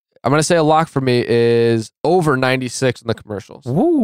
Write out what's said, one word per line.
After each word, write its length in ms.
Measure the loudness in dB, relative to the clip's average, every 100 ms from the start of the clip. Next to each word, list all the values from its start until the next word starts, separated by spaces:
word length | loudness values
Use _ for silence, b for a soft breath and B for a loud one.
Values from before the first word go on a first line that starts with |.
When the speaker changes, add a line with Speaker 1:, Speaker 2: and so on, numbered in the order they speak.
| _ _
Speaker 1:
I'm 60 | -2
gonna 120 | 0
say 140 | 2 2
a 60 |
lock 260 | 2 2 0
for 120 | -2
me 240 | 0 0 2
is 640 | 2 2 2 2 0 -4 _
over 320 | 0 0 2 0
ninety-six 640 | 0 -2 -4 -4 -4 -2
in 80 | -6
the 60 |
commercials. 520 | -8 -8 -12 -12 -14 -6
Speaker 2:
Ooh, 60 | -2 0 0